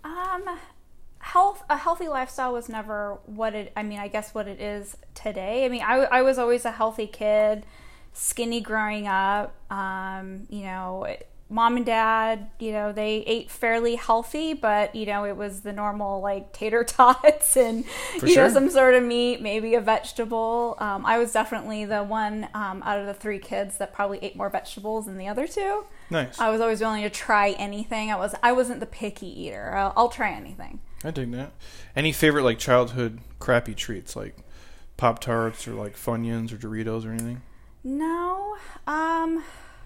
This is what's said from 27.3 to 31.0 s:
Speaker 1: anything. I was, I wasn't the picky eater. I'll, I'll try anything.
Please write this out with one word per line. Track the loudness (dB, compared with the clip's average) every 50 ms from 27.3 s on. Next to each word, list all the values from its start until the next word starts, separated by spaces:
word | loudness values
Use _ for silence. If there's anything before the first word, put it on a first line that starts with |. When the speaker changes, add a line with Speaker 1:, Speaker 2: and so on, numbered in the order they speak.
| 4 4 4 4 2
Speaker 1:
anything. | -2 -6 -6 -6 -8 -6 -4 -2 -2 -2 -2
I | -2
was, | -2 -2 -2 -2 4 4
I | 6
wasn't | 6 6 4 2 0 -6
the | -8
picky | -10 -8 -8 -6 -6 -6 -8 -12 -12 -12 -10 -10
eater. | -10 -8 -8 -8 -4 -2
I'll, | 0 0 2 4
I'll | 4 4 4
try | 4 -2 -4 -4
anything. | -4 -6 -10 -12 -12 -12 -12 -10 -10 -12 -12 -10 -10 -6